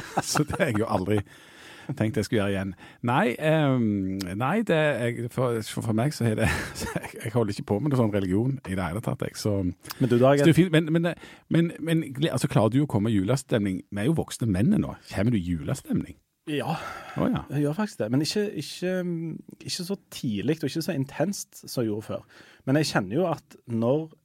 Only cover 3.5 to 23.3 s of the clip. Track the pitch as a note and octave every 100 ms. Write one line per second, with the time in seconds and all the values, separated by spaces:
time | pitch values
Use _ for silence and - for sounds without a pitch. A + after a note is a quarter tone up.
3.5 | D#3+ C#3+ C3 A2 G2+ F#2+ F#2+ F2+ G2 C3
4.5 | G#3 G#3 D#3+ D3+ A#2 A#2+ A#2+ A#2+ - B2+
5.5 | A#2 G#2+ - A2 G#2+ C#3 - A#2 G#2+ A2
6.5 | D#2 - - - - - - A2+ A#2+ G#2+
7.5 | - - G#2 D3 B2+ A2 G2+ F#2+ G2 C3
8.5 | C#3 - F#2+ E2+ G2 - B2 - - G#2+
9.5 | G2 F#2 - - - B2+ A#2+ C3 C#3+ D3
10.5 | D3+ F3+ D#3 D#3+ E3 E3+ - - - -
11.5 | E3 E3+ - D#3+ E3 - B2+ D#3+ - -
12.5 | C3+ G#2+ B2+ D3 G#2+ A2+ G2+ F#2+ C3+ -
13.5 | B2 G2+ F#2 - G2+ A#2 D#3+ - - A#2+
14.5 | F2+ C#3+ G#3+ C#2+ - - G2 A2 A2 E2+
15.5 | E2+ C#2+ C3 - F#3 - - _ _ -
16.5 | D3 A#2 E3 - - - - G#3 E3 -
17.5 | C#3+ C#3+ D#3+ G#3 - A2 C3 D#3 G#3+ G#3
18.5 | - C3+ - F3+ F#3 F3+ E3+ E3 - -
19.5 | - - - F3 G3+ _ - B2 G2+ A2
20.5 | D#3+ C3+ E3 D#3+ C#3+ C3+ - E3+ G3 -
21.5 | - - - A2+ G#2+ G#2+ G2 - - -
22.5 | - - C#3+ D3+ - F#2 C3+ F3+